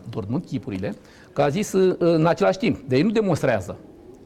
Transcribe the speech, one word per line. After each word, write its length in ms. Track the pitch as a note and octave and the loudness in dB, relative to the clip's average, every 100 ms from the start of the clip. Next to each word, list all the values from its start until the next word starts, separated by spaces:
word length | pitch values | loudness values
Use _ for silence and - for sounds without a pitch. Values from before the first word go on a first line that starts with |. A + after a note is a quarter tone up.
| - | -10
Dortmund, 360 | A2+ G2 C3+ - | -10 -6 -6 -6
chipurile, 480 | C3 - G2 G#2 G#3 - - - | -8 -6 -6 -6 -8 -16 -20 -10
că 80 | - | -2
a 80 | D3 | 0
zis, 240 | D#3 G#3 | 0 -2
ă, 220 | F#3+ F#3 E3+ | 2 2 2
în 260 | E3+ E3 D#3+ | 2 4 4
același 320 | D#3+ F#3+ F#3 | 2 2 2
timp, 220 | G#3 A#2 - | 0 -2 0
de 80 | B2+ | 2
ei 60 | |
nu 60 | G3 | 2
demonstrează. 680 | A3 G3+ - C3 A2 F2+ - - - - - | 2 0 0 0 0 -4 -12 -16 -20 -20 -20